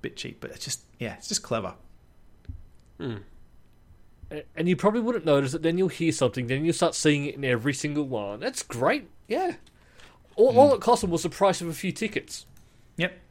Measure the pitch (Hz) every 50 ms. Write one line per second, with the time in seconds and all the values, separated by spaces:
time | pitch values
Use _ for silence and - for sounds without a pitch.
0 | - - - - - - - - - - - - - 143 - - - _ - _
1 | 120 107 92 - - - 214 - - - 123 113 95 90 - - - - - -
2 | - - _ - - - - - _ - - - - - - - - - - -
3 | - 127 110 98 - - - - - - - - - - - _ - - - -
4 | - - - _ - - 156 151 - - - 160 165 175 185 - - 208 214 247
5 | 226 233 240 214 156 165 143 143 143 127 143 160 156 165 165 185 185 175 - -
6 | 165 165 135 - 135 120 - 131 123 117 131 139 107 113 - - 180 - - -
7 | - 156 147 143 143 147 - 139 139 127 123 117 113 143 131 - - 147 143 151
8 | 147 131 127 110 101 98 104 110 175 262 262 - - - - 117 127 165 269 294
9 | 202 - - - - - 220 311 381 359 - - - - _ - - - _ -
10 | - - - _ - _ - - 226 269 226 247 277 294 262 202 - 220 247 -
11 | - 180 170 165 - 170 - - 196 196 - - 180 170 156 - - 185 - -
12 | 226 214 - - - - - - - - - - - - _ - - _ _ -
13 | 170 180 180 - - _